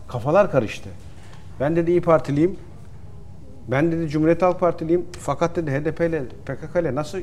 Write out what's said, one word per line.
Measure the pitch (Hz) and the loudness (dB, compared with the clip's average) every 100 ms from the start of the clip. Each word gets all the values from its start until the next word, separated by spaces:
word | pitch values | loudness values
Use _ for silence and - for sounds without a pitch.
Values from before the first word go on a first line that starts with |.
| - | -8
Kafalar | 123 120 185 190 | -4 2 4 6
karıştı. | 139 104 - 98 - - - - - - - | 4 0 -4 -12 -14 -16 -16 -16 -16 -12 -2
"Ben," | 139 165 | 0 2
dedi, | 170 | 4
"İYİ | 175 | 4
Partiliyim. | 160 156 - 143 175 196 - - - - - - - - - - - | 6 4 4 2 2 0 -12 -16 -16 -14 -14 -14 -16 -16 -16 -12 -2
Ben," | 131 165 | 2 2
dedi, | 165 160 | 2 0
"Cumhuriyet | 156 156 170 | 2 4 6
Halk | 185 175 | 4 4
Partiliyim. | 175 165 165 175 - - | 2 2 2 0 0 -6
Fakat," | - 139 165 175 | -4 0 0 0
dedi, | 156 | 0
"H | 139 | 0
D | 156 | 0
P | 151 170 | 0 0
ile | 160 120 - - | 0 -4 -10 -10
P | 131 | -8
K | 156 | -4
K | 175 | 0
ile | 160 | 0
nasıl | 127 135 190 | 0 -4 -6